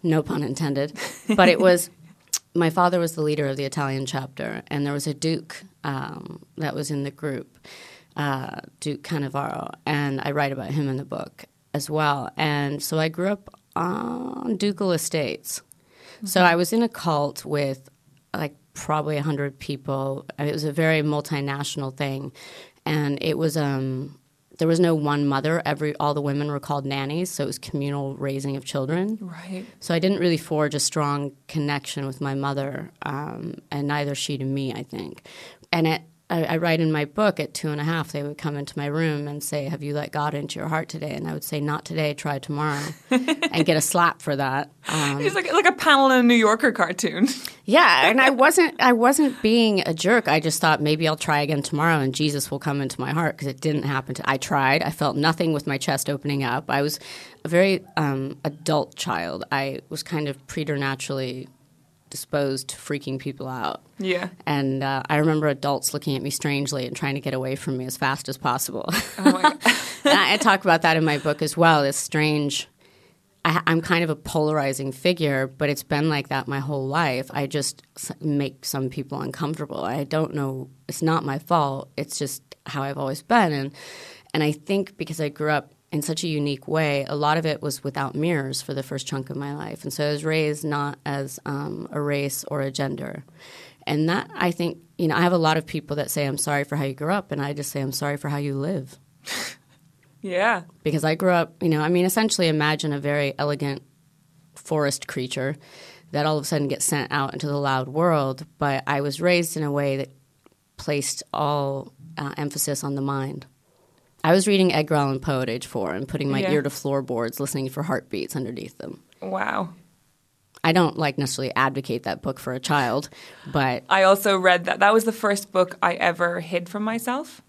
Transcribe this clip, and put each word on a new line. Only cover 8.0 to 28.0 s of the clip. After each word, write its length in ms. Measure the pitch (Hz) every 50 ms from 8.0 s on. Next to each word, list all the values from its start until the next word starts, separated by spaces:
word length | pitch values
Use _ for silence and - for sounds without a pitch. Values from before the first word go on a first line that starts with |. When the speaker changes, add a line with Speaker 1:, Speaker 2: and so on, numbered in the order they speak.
| _ _ _
Speaker 1:
uh, 440 | - 147 143 135 131 131 - - - - - _ _
Duke 220 | - 151 143 -
Cannavaro, 720 | - - 170 151 143 135 - 143 143 - - - - - - _ _
and 340 | - 151 143 147 143 135 135
I 100 | - 143
write 200 | 139 151 143 139
about 180 | 135 131 110 -
him 160 | 139 156 147 139
in 100 | 131 131
the 60 | 139
book 380 | 135 - - - - _ - - _ _ _ _ _
as 160 | - 151 143 -
well. 420 | 151 156 156 147 143 139 123 - -
And 460 | - 156 151 147 143 143 139 147 143
so 160 | - - 160 156
I 100 | 156 160
grew 200 | 160 165 180 196
up 200 | 208 196 196 - - _ _ _ _
on 840 | - 165 175 190 - 240 240 240 247 254 262 262 262 269 247 220 185
ducal 340 | 202 208 196 165 208 185
estates. 680 | 175 160 - - - 160 143 110 78 - - - - - - _ - _ _ _ _ - - - - - 220
So 160 | 190 - 185
Speaker 2:
Mm-hmm. 120 | 180 175
Speaker 1:
I 40 | 170
was 160 | 170 180 170 220
in 80 | 226
a 60 | 233 226
cult 540 | 226 - - 175 156 147 143 143 - - -
with, 440 | 147 151 143 139 139 135 131 - - _ _ _ _ _ _ _ _ -
like, 200 | - 160 143 143 _ _ _ _
probably 420 | - - - 151 156 147 151 151
a 60 | 147
hundred 360 | 143 160 147 139 143 143 135 _
people. 680 | - - 143 131 135 143 139 135 135 135 135 139 - - - -
I 40 |
mean, 80 | 143 147
it 20 |
was 120 | - - 147
a 80 | 156
very 280 | 147 165 160 160 160 156
multinational 960 | 147 151 151 147 147 - 160 143 139 139 139 139 143 - - 151 139 135 131
thing. 360 | 135 147 139 135 135 135 127 - - - - - - - - _ _ _
And 340 | - 151 151 147 143 143 -
it 160 | - 160 - -
was, 180 | 160 156 147
um, 640 | 165 147 143 139 135 131 131 131 131 139 143 - - _ _ _ _ _ _ - -
there 100 | 160 165
was 100 | 165 165
no 160 | 180 170 165
one 320 | 156 147 147 147 147 143
mother. 360 | 143 139 135 135 151 165 170 160
Every, 320 | 147 147 143 156 151 147
all 160 | - 147 147 147
the 60 | 147
women 280 | 143 143 139 143 147 147
were 100 | 147 139
called 240 | 139 - 147 143 135
nannies, 460 | 135 139 139 135 139 147 165 185 180
so 140 | - - 143
it 20 |
was 120 | - - -
communal 560 | - - - 147 139 143 143 143